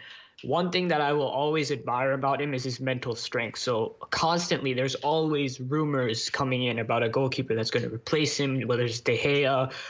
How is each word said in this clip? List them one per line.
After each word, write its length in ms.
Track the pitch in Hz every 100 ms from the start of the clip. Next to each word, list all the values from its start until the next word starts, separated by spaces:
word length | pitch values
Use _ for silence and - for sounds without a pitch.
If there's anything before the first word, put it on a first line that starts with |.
| - - - -
one 280 | 120 156 180
thing 180 | 180 180
that 120 | 156
I 120 | 147
will 160 | 147 135
always 420 | 135 147 156 139
admire 420 | 135 123 123 135
about 280 | 135 135 135
him 140 | 147
is 100 | 131
his 160 | 131 123
mental 340 | 131 127 127
strength. 440 | 113 - 123 113 -
So 380 | - 113 110 - -
constantly, 640 | - 160 170 175 165 135
there's 200 | 123 135 131
always 640 | 143 160 156 151 139 127
rumors 720 | 127 151 156 139 123 110 -
coming 340 | - 135 127
in 140 | 123 117
about 240 | 110 117
a 60 | 117
goalkeeper 460 | 127 131 131 127
that's 160 | 113 110
gonna 180 | 123 117
replace 480 | 110 - 156 147 -
him, 240 | 139 131
whether 220 | 117 120
it's 160 | 120 113
De 160 | - 113
Gea, 540 | 147 143 135 135 131 -